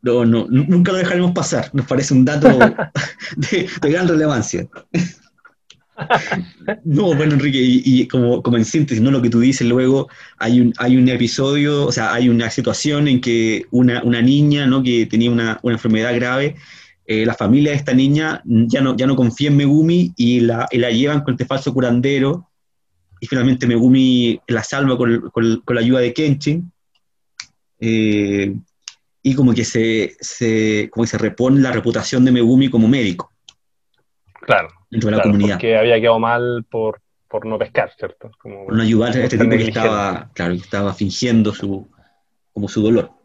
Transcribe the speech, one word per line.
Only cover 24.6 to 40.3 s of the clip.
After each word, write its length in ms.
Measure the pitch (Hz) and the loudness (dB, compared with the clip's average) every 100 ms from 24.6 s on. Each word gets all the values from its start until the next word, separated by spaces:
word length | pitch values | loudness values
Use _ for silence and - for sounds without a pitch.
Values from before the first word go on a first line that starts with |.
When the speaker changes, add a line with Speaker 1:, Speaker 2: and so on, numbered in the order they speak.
Speaker 1:
salva 340 | 104 139 139 123 | -4 -4 -2 0
con, 320 | 120 117 - | 0 0 -2
con, 300 | - 113 113 | -2 -2 -2
con 120 | - 120 | -2 -2
la 60 | |
ayuda 200 | 117 127 | 0 2
de 120 | 120 | 0
Kenshin, 580 | 120 156 143 147 160 175 _ _ _ _ _ _ _ - _ _ _ | -2 -2 -2 -2 -4 -6 _ _ _ _ _ _ _ -20 _ _ _
eh, 720 | 113 113 110 104 101 101 98 101 - _ - _ _ _ | -2 0 0 0 0 -2 -4 -6 -14 _ -20 _ _ _
y 100 | 135 | -2
como 200 | 131 131 | 2 2
que 100 | 113 | 2
se, 520 | 113 117 113 110 98 _ | -2 -2 0 0 -4 _
se, 680 | - - 117 110 107 107 - | -16 -4 -2 0 0 -2 -4
como 140 | 110 117 | -4 -4
que 40 | |
se 80 | 107 | -2
repone 440 | 107 92 127 139 | -4 -2 2 4
la 100 | 131 | 2
reputación 540 | 120 113 113 - 113 127 | 0 -2 -4 -2 2 4
de 60 | |
Megumi 360 | 123 117 127 135 | 4 4 4 2
como 180 | 123 110 | 2 2
médico. 420 | 135 107 90 - _ - _ _ _ _ _ _ _ _ _ | 2 0 -4 -12 _ -20 _ _ _ _ _ _ _ _ _
Speaker 2:
Claro, 260 | - 107 80 _ _ | -2 -2 -2 _ _
Speaker 1:
Dentro 160 | 117 107 | -4 0
de 60 | 107 | 0
la 80 | |
Speaker 2:
claro, 80 | 104 | 2
Speaker 1:
comunidad. 240 | 101 101 92 | 2 0 0
Speaker 2:
porque 200 | 113 110 | 0 2
había 240 | 117 113 | 2 2
quedado 200 | 117 113 | 2 2
mal 440 | 113 120 123 120 113 | 0 -2 -4 -6 -8
por, 320 | 117 110 - _ _ _ | -6 -6 -8 _ _ _
por 200 | 110 110 | -10 -8
no 100 | 110 | -8
pescar, 340 | 104 - 110 _ | -6 -6 -6 _
¿cierto? 320 | 98 - 113 _ | -16 -16 -20 _
Como 260 | 113 98 98 | -20 -18 -6
Speaker 1:
Por 100 | 110 | -2
no 80 | |
ayudar 240 | 113 110 120 | 0 0 0
a 20 | |
este 100 | 123 | -2
Speaker 2:
por 80 | 123 | -2
Speaker 1:
tipo 120 | 117 | 0
que 40 | 113 | 0
Speaker 2:
negligente. 300 | 113 110 113 | 0 -2 -2
Speaker 1:
estaba, 500 | 113 104 101 87 - | -2 -2 -4 -6 -12